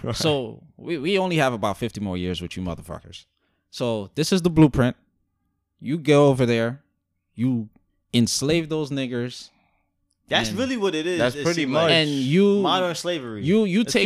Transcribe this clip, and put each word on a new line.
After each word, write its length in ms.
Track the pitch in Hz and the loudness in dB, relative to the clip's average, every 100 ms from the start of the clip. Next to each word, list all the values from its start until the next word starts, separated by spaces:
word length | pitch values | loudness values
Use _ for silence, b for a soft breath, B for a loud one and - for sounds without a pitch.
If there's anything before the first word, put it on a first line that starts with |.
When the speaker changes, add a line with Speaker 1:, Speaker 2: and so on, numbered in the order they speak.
Speaker 1:
Right. 120 | - 117 | -8 -2
Speaker 2:
So 460 | 165 143 117 110 - - | 0 0 -4 -12 -20 -14
we, 200 | - 165 | -8 -6
we 200 | 147 196 | 0 0
only 200 | 185 165 | 0 0
have 160 | 135 | 0
about 240 | 117 104 95 | 0 -2 -4
fifty 240 | 117 - | -6 -6
more 160 | 101 90 | -6 -4
years 240 | 90 85 | -4 -6
with 160 | 87 - | -8 -8
you 60 | |
motherfuckers. 640 | 92 80 78 76 - - - _ _ _ _ | -8 -8 -12 -16 -16 -20 -20 _ _ _ _
So 420 | - 123 110 98 - | -6 -4 -4 -6 -6
this 180 | 156 | 0
is 80 | 190 | 2
the 80 | 175 | 4
blueprint. 480 | 160 156 135 123 - _ _ _ _ _ _ _ _ | 6 6 6 0 -2 _ _ _ _ _ _ _ _
You 180 | - 160 | -8 -2
go 300 | 143 143 143 | 4 6 6
over 180 | 131 120 | 4 2
there, 360 | 117 117 135 _ _ _ _ _ | 2 0 -4 _ _ _ _ _
you 360 | - 123 123 107 _ _ _ _ | -4 -2 -2 -4 _ _ _ _
enslave 540 | 120 113 - 135 170 156 | 2 2 0 0 0 -2
those 200 | 156 147 | -4 -4
niggers. 580 | 139 131 120 123 123 - _ _ _ _ _ _ _ - | -6 -6 -6 -6 -10 -20 _ _ _ _ _ _ _ -4
Speaker 1:
That's 220 | 160 113 | -2 -2
Speaker 2:
and 80 | 143 | -2
Speaker 1:
really 160 | 262 254 | -2 -2
what 180 | 196 156 | -2 -2
it 120 | 160 | -2
is. 120 | 180 | 0
Speaker 3:
That's 160 | 123 143 | -2 0
Speaker 1:
It 80 | |
Speaker 3:
pretty 180 | 156 170 | -2 -2
Speaker 1:
seems 100 | 143 | 0
like 100 | 151 165 | 2 2
Speaker 3:
much. 60 | |
Speaker 2:
And 180 | 165 151 | 2 2
you, 500 | 139 131 165 202 202 | -2 2 4 4 4
Speaker 1:
modern 320 | 185 185 180 160 | 2 0 -2 -4
slavery. 480 | 175 170 123 107 | -4 -6 -6 -6
Speaker 2:
you, 200 | 131 214 | 0 2
you 160 | 214 180 | 2 0
Speaker 1:
Let's 140 | 233 | 0
Speaker 2:
take 100 | 240 | 0